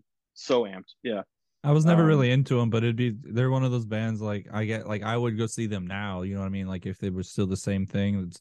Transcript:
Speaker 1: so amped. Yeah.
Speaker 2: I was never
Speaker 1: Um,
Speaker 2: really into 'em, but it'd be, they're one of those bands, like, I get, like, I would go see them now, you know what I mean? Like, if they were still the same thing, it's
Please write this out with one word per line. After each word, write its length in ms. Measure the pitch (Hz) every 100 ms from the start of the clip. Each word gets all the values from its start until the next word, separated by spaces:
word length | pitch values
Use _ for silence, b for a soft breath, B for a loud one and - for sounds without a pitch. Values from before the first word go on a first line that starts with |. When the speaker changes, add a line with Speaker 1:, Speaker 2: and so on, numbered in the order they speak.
| _ _ _
Speaker 1:
so 300 | - - 127
amped. 300 | 107 95 - _
Yeah. 180 | 123 104 - _ _ _
Speaker 2:
I 80 | 143
was 140 | 151 156
never 180 | 170
Speaker 1:
Um, 40 | 160
Speaker 2:
really 220 | 151 123
into 300 | 131 131 123
'em, 80 | 117
but 140 | 113
it'd 120 | 117 117
be, 140 | 123 107
they're 300 | 139 110 131
one 140 | 131
of 80 | 131
those 160 | 123 110
bands, 340 | 110 113 107
like, 260 | 107 104 87
I 120 | 104 107
get, 220 | 110 104
like, 140 | 107
I 160 | 107 117
would 180 | 120 107
go 100 | 113
see 180 | - 110
them 220 | 104 90
now, 340 | 98 104 92
you 140 | 95 98
know 60 |
what 40 | 95
I 40 |
mean? 180 | 98 95
Like, 180 | 92 95
if 140 | 92
they 100 | 101
were 140 | 92
still 240 | 90 - 98
the 100 | 95
same 300 | - 98 95
thing, 380 | 101 101 101 90
it's 120 | -